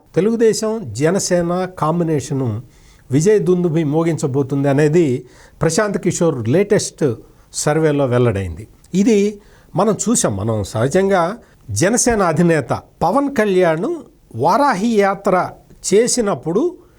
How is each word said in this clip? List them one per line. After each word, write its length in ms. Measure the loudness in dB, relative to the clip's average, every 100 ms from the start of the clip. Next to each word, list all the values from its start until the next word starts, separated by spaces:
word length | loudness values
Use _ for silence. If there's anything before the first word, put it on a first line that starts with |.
| _
తెలుగుదేశం, 680 | 0 0 2 2 2 -2 -4 -8
జనసేన 840 | -2 0 0 0 0 0 -2 -4 -4
కాంబినేషను 840 | -2 0 0 -2 -2 -4 -2 -4 -10 -20 -20 -20 -2
విజయ 280 | 0 4 2
దుందుభి 460 | 2 0 0 0
మోగించబోతుంది 840 | 0 0 0 -2 -2 -2 -2 -2 0
అనేది 580 | 2 2 2 2 -2 -8 -20 -20 -4
ప్రశాంత్ 360 | -2 0 -2 -2
కిషోర్ 500 | -4 0 0 0 0
లేటెస్ట్ 680 | 0 2 0 -2 -2 -4 -4 -12 -20 _
సర్వేలో 540 | -6 -2 0 0 0 0
వెల్లడైంది. 640 | 2 0 0 -6 -10 -16 -20 _
ఇది 460 | 0 2 2 0 -4 -16 -20 -8 -2
మనం 200 | 0 0 0
చూసాం. 280 | 0 0 -2
మనం 280 | -2 -4
సహజంగా 720 | -4 -2 0 0 2 2 0 -6 -16 _ -8
జనసేన 520 | -2 0 2 0 0
అధినేత 600 | 0 2 2 2 -2 -8 -8 _
పవన్ 340 | -2 0 0 0
కళ్యాణ్ 500 | 0 2 2 0 -4 -6 -12 _ _ -2
వారాహి 520 | 0 2 2 0 0
యాత్ర 640 | 2 0 0 0 0 0 -8 -20 -12 0
చేసినప్పుడు 840 | 2 2 0 -2 -2 -2 -2 -2 -4 -16